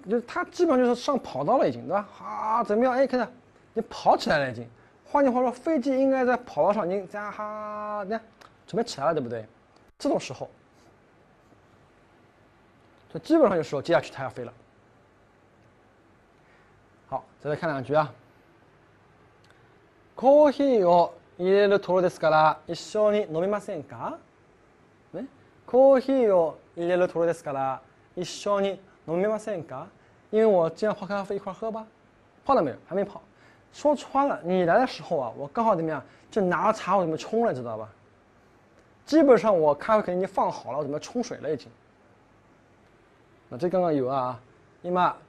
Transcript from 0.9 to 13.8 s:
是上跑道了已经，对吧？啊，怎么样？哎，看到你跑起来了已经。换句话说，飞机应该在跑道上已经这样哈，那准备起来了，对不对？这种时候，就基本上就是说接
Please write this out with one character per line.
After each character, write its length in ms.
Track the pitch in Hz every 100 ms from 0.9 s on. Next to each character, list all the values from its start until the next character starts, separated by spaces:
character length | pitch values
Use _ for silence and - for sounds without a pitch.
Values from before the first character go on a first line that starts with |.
| 240
是 40 |
上 200 | - 269
跑 240 | - 131
道 160 | 147 262
了 100 | 180
已 20 |
经， 160 | 117 120
对 40 |
吧？ 160 | 190 202 -
啊， 440 | 202 208 220 226
怎 120 | 220 214
么 80 |
样？ 100 | 254
哎， 120 | 247 262
看 140 | 254
到 80 | 214 - _ _ _ -
你 60 |
跑 340 | 220 - 180 294
起 120 | -
来 100 | 156
了 100 | 135
已 60 | 107
经。 120 | 117 - _ _ -
换 100 | 285
句 60 | 277
话 100 | 240
说， 100 | 247
飞 280 | 233 330 311
机 120 | 269
应 180 | 262 269
该 160 | 262 247
在 100 | 240
跑 260 | - -
道 100 | 196
上 140 | 214 262
已 20 |
经 180 | 294 170
这 120 | 208
样 120 | 208
哈， 720 | - 214 214 214 208 208 208 196
那 120 | 220 - _ - _ -
准 100 | 180
备 80 |
起 160 | 233 -
来 60 | 143
了， 80 |
对 80 | 160
不 80 | 120
对？ 160 | 117 107 _ _ _ _ -
这 100 | 285
种 100 | 320
时 140 | -
候， 160 | - 131 - _ _ _ _ _ _ _ _ _ _ _ _ _ _ _ _ _ _ _ _ _ _ _ _ _
就 60 | -
基 180 | - 320
本 100 | 226
上 80 | 180
就 60 |
是 80 | 147
说 100 |
接 140 | 143